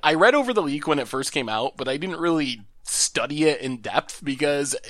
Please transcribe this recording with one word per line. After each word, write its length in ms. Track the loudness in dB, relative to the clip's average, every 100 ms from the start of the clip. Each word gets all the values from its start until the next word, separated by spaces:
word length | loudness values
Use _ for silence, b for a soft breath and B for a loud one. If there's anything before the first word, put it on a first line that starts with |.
I 120 | 2
read 200 | 6 6
over 180 | 6 4
the 80 | 0
leak 260 | 0 -2 0
when 100 | 0
it 80 | 0
first 240 | -4 -4
came 160 | -4 -2
out, 260 | -2 -2 -4
but 100 | -4
I 100 | -4
didn't 200 | -4 -2
really 440 | 0 0 0 -6 -12 -18
study 640 | -6 -2 -2 -2 -4 2
it 160 | 2 2
in 160 | -2 -6
depth 480 | -2 -2 -2 -8
because 500 | -8 -2 0 0 -2 -4 -8